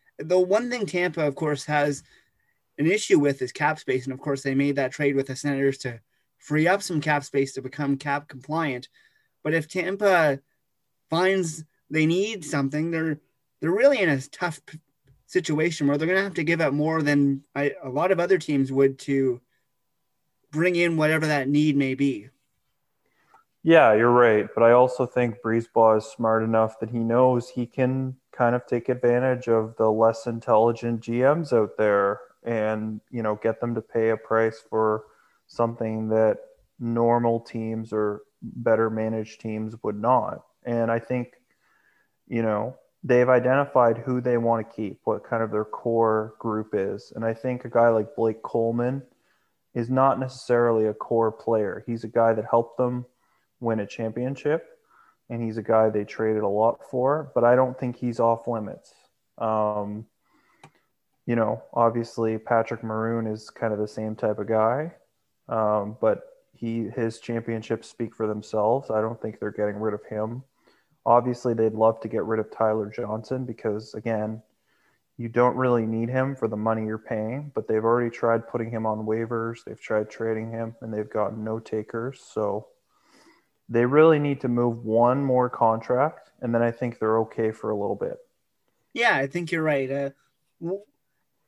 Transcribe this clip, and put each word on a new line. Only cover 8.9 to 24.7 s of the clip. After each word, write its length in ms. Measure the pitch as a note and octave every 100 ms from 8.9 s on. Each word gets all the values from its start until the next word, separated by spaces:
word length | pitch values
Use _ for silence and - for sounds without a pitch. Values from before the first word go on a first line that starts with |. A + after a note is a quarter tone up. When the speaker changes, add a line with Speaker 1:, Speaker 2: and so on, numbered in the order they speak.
| _ _ _ _ _
Speaker 1:
But 120 | D3+
if 120 | E3 D#3
Tampa 760 | F#3 F3 G3 G3+ F3+ D3+ C3+ _ _ _ _ _ _ _
finds 560 | E3 F#3 G3 E3 D#3 D#3 _ -
they 160 | D#3
need 400 | D#3 F3 G#3 A3
something, 460 | D3+ D3 C3+ D3+ E3
they're, 280 | E3 D#3+ D3+ _ _ _ _
they're 100 | D#3
really 280 | G3 C4+ C4
in 120 | F3
a 100 | C3+
tough 400 | C3 - F3 D#3+ -
p-, 120 | D#3+ _ _ _ _
situation 600 | _ F#3 E3 D3+ E3+ D#3+ C#3
where 100 | C#3+
they're 100 | D#3+
gonna 160 | F#3
have 120 | G3
to 100 | F3
give 160 | D#3+ E3
up 140 | D#3
more 260 | C#3+ D#3 D#3+
than 420 | D3 C#3+ C#3 C#3 -
I, 200 | C#3 C#3+ C#3
a 60 | C#3+
lot 240 | C3 F3+
of 80 | F3+
other 160 | F3 F#3
teams 340 | - C#3+ C3+
would 280 | C3+ C#3 C3+
to 400 | - C#3 C3+ B2 _ _ _ _ _ _ _ _ _ _ _
bring 240 | D3+ F3+ F3
in 220 | F3 E3
whatever 280 | D#3 D#3 D#3
that 220 | D3 C3
need 280 | D3 D3+ C#3+
may 180 | C3+
be. 340 | C3 C#3 A#2 A2 _ _ _ _ _ _ _ _ _ _ _ _ _
Speaker 2:
Yeah, 320 | D#3+ E3 B2+
you're 180 | G#2+ A#2+
right. 340 | A#2+ A#2+ G#2+ G#2
But 100 | -
I 80 | A#2